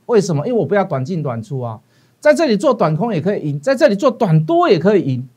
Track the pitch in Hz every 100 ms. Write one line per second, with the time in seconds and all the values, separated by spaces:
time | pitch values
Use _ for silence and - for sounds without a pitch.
0 | - 226 170 143 226 233 147 196 190 135
1 | 127 180 143 113 107 135 120 110 _ _
2 | _ _ 302 302 311 202 285 233 165 151
3 | 233 175 175 202 151 143 262 262 302 202
4 | 285 - 208 156 156 339 349 170 185 202
5 | 135 127 131